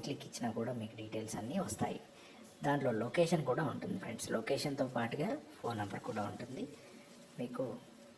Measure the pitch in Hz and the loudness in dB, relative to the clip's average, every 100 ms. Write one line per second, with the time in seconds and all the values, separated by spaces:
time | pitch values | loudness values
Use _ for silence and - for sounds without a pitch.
0 | - 135 - - 120 117 120 120 107 110 | 0 -4 -6 -2 0 2 0 -2 -4 -6
1 | 107 110 98 104 113 185 - - - - | -6 -4 -4 -4 -2 0 0 0 0 -2
2 | - - - - - - 147 143 127 110 | -8 -18 -18 -18 -18 0 4 6 6 4
3 | 120 175 170 170 139 156 151 - - - | 4 6 8 6 6 4 4 0 -2 -2
4 | - 226 - 226 226 269 294 - 131 - | -4 -6 0 0 2 2 2 2 2 2
5 | - - 190 302 - - - 107 101 - | 0 2 0 0 -4 -6 -2 -2 -2 -4
6 | - 110 101 - 123 139 - - - - | -2 -2 -2 -4 -6 -6 -6 -8 -16 -18
7 | - - - - 120 - 135 - - - | -18 -18 -12 -6 -4 -2 -2 -4 -12 -18
8 | - | -18